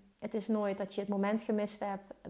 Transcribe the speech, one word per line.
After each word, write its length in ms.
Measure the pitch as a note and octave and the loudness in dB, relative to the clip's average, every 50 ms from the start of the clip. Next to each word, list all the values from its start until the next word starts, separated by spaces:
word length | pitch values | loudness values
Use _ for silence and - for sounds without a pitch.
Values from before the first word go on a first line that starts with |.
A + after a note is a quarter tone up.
| - - _ - | -16 -20 _ -10
het 140 | - A3 - | -8 -4 -4
is 140 | G#3+ G3+ | -2 0
nooit 300 | - A3 G#3+ G#3 G3+ G3 | 2 2 2 4 2 0
dat 180 | G3+ G3+ F#3 - | 0 -2 -4 -2
je 60 | - | -4
het 80 | G3+ G3+ | -2 0
moment 340 | G3+ G3 G3 G3+ G#3+ A3 A3 | 2 2 2 2 2 2 2
gemist 360 | - G#3+ G#3 G#3 G#3 G#3 - | 2 2 2 2 0 -2 -4
hebt. 340 | - G3+ G3 G3 - - - - - | -2 -2 -2 -4 -6 -12 -18 -14 -10